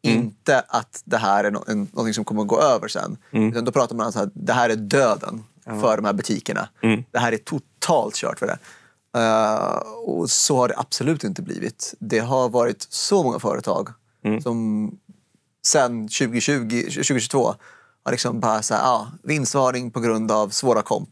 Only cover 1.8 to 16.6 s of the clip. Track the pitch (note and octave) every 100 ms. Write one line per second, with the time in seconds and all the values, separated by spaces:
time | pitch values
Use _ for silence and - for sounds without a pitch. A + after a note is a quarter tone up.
1.8 | G2+ - A2+ G#2+ G#2+ G#2+ G#2 A#2 D3+ A2+
2.8 | - - - G2+ _ - A2 A#2 A#2+ C3
3.8 | A#2 A#2 A2 G#2 G2+ - F#2+ A#2+ A#2+ A2
4.8 | G#2 C#3 B2+ G2+ - A2+ A2 _ - A2
5.8 | A#2 G#2+ G#2+ G2+ - G2+ - G2+ F#2+ _
6.8 | A2+ A2 B2 B2 A#2+ A2 - D3 - _
7.8 | - D#3 G#2+ - - - - - - -
8.8 | _ _ _ A#2+ A2+ A2 G#2+ G#2+ G1+ G1+
9.8 | - - - D2+ E2+ - - C3+ B2 -
10.8 | C3+ - C3+ D#3+ - - - - - -
11.8 | - - A2 A2 A#2 C3 B2+ A#2+ A#2+ A2
12.8 | - - - G3+ C#3 - G#2+ - - F#2
13.8 | G2+ - _ _ G#2 G#2+ B2+ A#2 A2+ G#2+
14.8 | G#2+ - _ - _ _ _ _ - D#3
15.8 | B2+ A#2 G#2+ - C3 A#2 B2 C#3+